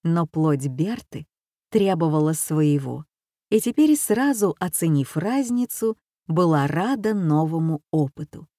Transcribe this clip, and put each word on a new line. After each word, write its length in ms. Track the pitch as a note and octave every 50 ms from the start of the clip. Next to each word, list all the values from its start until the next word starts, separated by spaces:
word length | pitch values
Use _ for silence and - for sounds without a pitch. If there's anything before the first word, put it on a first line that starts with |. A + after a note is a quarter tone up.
| -
Но 220 | E3 E3+ E3+ E3
плоть 400 | D3+ - D#3 D#3 D#3 D3 C3+ C3+
Берты 600 | C#3+ B2+ C3 D#3+ G3+ A#3 A#3 - _ - - D3+ _ _ _ _ _ _ _ _ _
требовала 640 | - A3 G3+ F#3+ F#3+ E3 E3+ D#3+ D3+ D#3 D3+ D#3
своего, 720 | D#3+ D#3 - - D#3 D#3 D#3 D3 D3 C#3+ C3+ B2+ A#2+ C3+ D#3 _ _ _ _ _ _ _ _ _
и 100 | G#3 A3
теперь, 360 | - A#3+ - - D#4 D4+ D4+
сразу 600 | C#4+ - - G#3 A#3 C4+ C#4+ C4+ G#3+ G3+ F#3 - _
оценив 580 | F#3 F3 - - F3 E3 D3+ C#3+ C3+ - -
разницу, 800 | D#3+ D#3+ G#3 B3 C#4 C4+ A#3 A#3+ B3 B3 - - - A3 A3 A3 _ _ _ _ _ _
была 400 | - D#3+ E3+ F3+ E3+ D#3+ C#3+ C#3
рада 480 | C#3+ C#3+ D#3+ F#3+ A#3 C#4 A3+ G3+ G#3+ A3
новому 680 | G3+ F3+ D#3 D3 D3+ D#3+ D#3 D#3+ E3 D#3+ D#3+ D#3+ D3 _ _
опыту. 580 | - D#3+ D3 C3+ _ - D3+ - - - E3 _ _